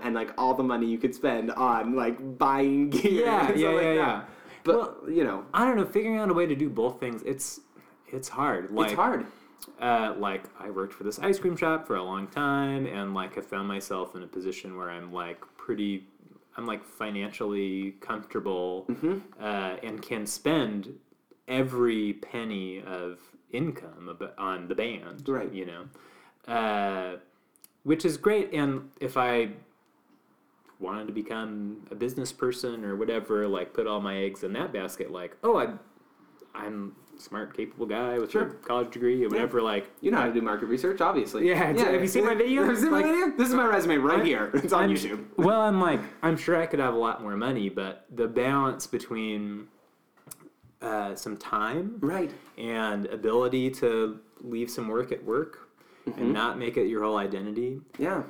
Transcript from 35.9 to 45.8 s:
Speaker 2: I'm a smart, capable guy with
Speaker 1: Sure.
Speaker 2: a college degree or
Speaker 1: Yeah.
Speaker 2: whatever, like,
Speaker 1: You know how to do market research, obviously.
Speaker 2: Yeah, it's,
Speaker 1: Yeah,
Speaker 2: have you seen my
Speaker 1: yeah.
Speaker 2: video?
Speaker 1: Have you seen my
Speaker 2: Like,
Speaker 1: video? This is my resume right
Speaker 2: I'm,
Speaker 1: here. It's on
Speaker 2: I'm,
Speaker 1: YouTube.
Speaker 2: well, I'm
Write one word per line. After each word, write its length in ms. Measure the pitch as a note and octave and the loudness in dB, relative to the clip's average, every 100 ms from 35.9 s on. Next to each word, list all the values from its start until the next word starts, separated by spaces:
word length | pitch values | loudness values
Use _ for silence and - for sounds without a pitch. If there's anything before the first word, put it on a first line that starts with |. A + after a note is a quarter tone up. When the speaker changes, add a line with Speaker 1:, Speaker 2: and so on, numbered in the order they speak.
| _ _ _ _ _ - | _ _ _ _ _ -18
Speaker 2:
I'm 420 | - G#2 G#2+ G2 - - - | -12 -10 -8 -10 -12 -20 -20
a 20 | |
smart, 340 | - G#2 G#2+ - | -12 -10 -8 -6
capable 300 | A2 - A2 | -8 -2 2
guy 320 | G#2 A#2+ B2 | 4 2 2
with 120 | A2 | 2
Speaker 1:
Sure. 120 | - - | 2 2
Speaker 2:
a 60 | - | -2
college 360 | - A#2+ A#2+ | -2 0 0
degree 240 | A#2+ A#2+ B2+ | 2 4 6
or 60 | |
Speaker 1:
Yeah. 60 | A#2 | 4
Speaker 2:
whatever, 320 | G#2+ A#2+ A#2+ | 4 2 4
like, 280 | A2+ G#2 G2+ - | 2 2 -2 -2
Speaker 1:
You 100 | F#3 | 2
know 60 | G#3+ | 4
how 100 | B2 | 4
to 60 | |
do 80 | A#2 | 2
market 240 | A2+ G#2 A2 | 2 0 0
research, 340 | B2+ F3 F#3+ | 0 2 2
obviously. 460 | E3+ F3 G2+ G#2+ F3+ | 2 2 0 2 4
Speaker 2:
Yeah, 220 | F3+ D#3+ | 4 4
it's, 120 | - | 4
Speaker 1:
Yeah, 100 | - | 4
Speaker 2:
have 100 | F#3 | 4
you 60 | F#3+ | 2
seen 180 | F#3+ G#3+ | 4 4
my 60 | |
Speaker 1:
yeah. 40 | G#3+ | 4
Speaker 2:
video? 260 | A#3+ C4 C#4 | 4 4 4
Speaker 1:
Have 100 | A#3 | 4
you 60 | |
seen 100 | D#4 | 4
my 60 | D4 | 4
Speaker 2:
Like, 40 | D4+ | 4
Speaker 1:
video? 240 | E4+ F4+ D4 | 4 2 2
This 100 | B3 | 2
is 60 | B3+ | 4
my 100 | A#3+ | 4
resume 320 | G3+ E3 D3+ | 4 4 4
right 220 | C3+ F3 | 4 4
Speaker 2:
I'm, 60 | E3+ | 4
Speaker 1:
here. 260 | B2 G#2 | 2 2
It's 200 | C#3 F3+ | 2 4
on 100 | F#3 | 4
Speaker 2:
I'm, 60 | G3 | 4
Speaker 1:
YouTube. 320 | F#3+ - G#3 - - | 2 0 -6 -4 4
Speaker 2:
well, 240 | F3 A3 | 6 6
I'm 180 | G#3+ G3 | 4 4